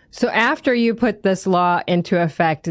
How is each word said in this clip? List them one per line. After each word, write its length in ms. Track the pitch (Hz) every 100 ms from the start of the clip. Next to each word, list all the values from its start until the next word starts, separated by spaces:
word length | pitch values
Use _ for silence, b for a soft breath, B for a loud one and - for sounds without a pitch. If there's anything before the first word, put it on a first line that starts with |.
| b
So 180 | - 240
after 460 | - 233 302 - 240
you 180 | 233
put 300 | 226 240 208
this 240 | 196 185 -
law 340 | 180 175 175 -
into 340 | 175 165 180
effect 480 | 165 - 165 156 -